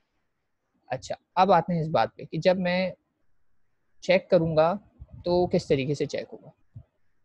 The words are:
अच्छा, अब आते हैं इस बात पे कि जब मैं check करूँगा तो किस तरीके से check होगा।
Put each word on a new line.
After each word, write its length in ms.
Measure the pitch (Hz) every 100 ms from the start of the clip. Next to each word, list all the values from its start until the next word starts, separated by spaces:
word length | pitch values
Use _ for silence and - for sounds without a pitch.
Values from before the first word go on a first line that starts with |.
| _ _ _ _ _ _ _ _ -
अच्छा, 260 | 131 - - _ -
अब 140 | 190
आते 220 | 175 170
हैं 80 | 170
इस 60 | 156
बात 240 | 139 110 _
पे 80 | 151
कि 120 | 165
जब 200 | 185 185
मैं 340 | 175 180 185 - _ _ _ _ _ _ _ _ _ _
check 240 | - 185 -
करूँगा 420 | 180 165 156 160 202 - _ - - 175
तो 220 | 175 175
किस 220 | 180 -
तरीके 260 | 147 131 143
से 100 | 147
check 220 | - 107
होगा। 260 | - 151 _ _ - - _ _ _